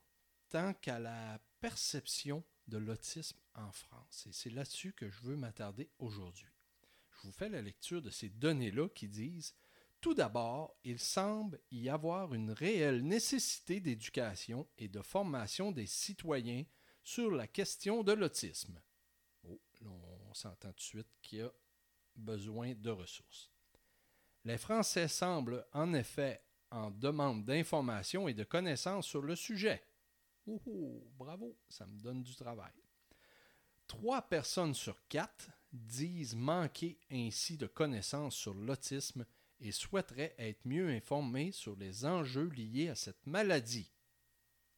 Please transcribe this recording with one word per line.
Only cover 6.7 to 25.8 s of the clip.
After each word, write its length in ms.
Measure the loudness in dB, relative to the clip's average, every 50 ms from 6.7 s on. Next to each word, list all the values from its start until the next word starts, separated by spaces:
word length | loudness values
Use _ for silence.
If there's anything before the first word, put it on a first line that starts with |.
| _ _ _ _ _ _ _ _
Je 120 | -20 -16
vous 100 | -16 -12
fais 160 | -6 -6 -4 -4
la 140 | -4 -4
lecture 400 | -6 -6 -8 -8 -8 -4 -4 -4
de 80 | -4 -4
ces 180 | -6 -6 -8 -8
données-là 600 | -4 2 4 4 6 6 4 2 2 2 0 0
qui 200 | 0 -6 -8 -6
disent : « 460 | -4 -4 -4 -4 -6 -6 -10 -10 -12 _ _ _ -20 -20 -20 _ _ -2
Tout 140 | 2 4 6
d'abord, 640 | 6 6 4 4 2 2 2 0 -2 -4 -6 -10 _ -6
il 140 | -6 -4 -2
semble 600 | 0 0 2 4 4 2 2 0 0 -2 -4 -8 -10 -10
y 180 | -6 -4 0 0
avoir 460 | 0 2 2 2 0 0 0 0 0
une 160 | 0 0 0
réelle 520 | 0 0 2 4 6 6 6 6 6 6
nécessité 800 | 6 4 4 4 4 4 2 2 2 2 0 -2 0 -2 0 0
d'éducation 880 | 2 0 0 0 -2 -4 0 0 0 0 0 -4 -4 -4 -4 -4 -4 -6 _
et 120 | -8 -8 -6
de 120 | -4 -6
formation 720 | -4 0 2 2 2 2 0 0 0 -2 0 0 0 0
des 140 | 0 0 -2
citoyens 800 | -2 -2 -2 -2 -2 -4 -4 0 0 2 2 2 0 0 -2 -2 -4 _ _ -20 -20 -20 _
sur 280 | -12 -6 -2 2 4 4
la 160 | 4 2 2
question 560 | 0 0 0 0 0 0 -2 0 2 2 4
de 100 | 6 6
l'autisme. » 640 | 6 6 6 2 2 0 -2 -2 -4 -6 -8 -8 -10 -14 -16 _ _ _ _ _ _ _ _ _ _ _ -16
Oh, 160 | -14 -14 -14 _ _ _ -18
là, 100 | -16 -14 -14 -14 -14 -14 -16 -16 -16 -14
on 60 | -12
s'entend 340 | -10 -10 -10 -10 -10 -12 -12
tout 40 | -10
de 60 | -8
suite 280 | -8 -8 -6 -8 -10 -10 _ _
qu'il 160 | -14 -10 -6 -6
y 40 |
a 100 | -6 -6 -8 _ _ _ _ _ _ _ _ _ _ _ -16
besoin 580 | -10 -6 -4 -2 -2 -2 -2 -2 -2 -2 -2 -2
de 160 | -2 -2 -2
ressources. 600 | -2 -2 -4 -8 -10 -12 -12 -14 -18 -18 -18 -18 _ _ _ _ _ _ _ _ _ _ _ _ _ _ _ _ _ _ -4
Les 140 | -2 -2 -2
Français 500 | 0 2 4 4 4 4 4 4 4 4
semblent 580 | 2 2 2 4 4 2 2 2 0 -2 -4 -2
en 200 | 0 2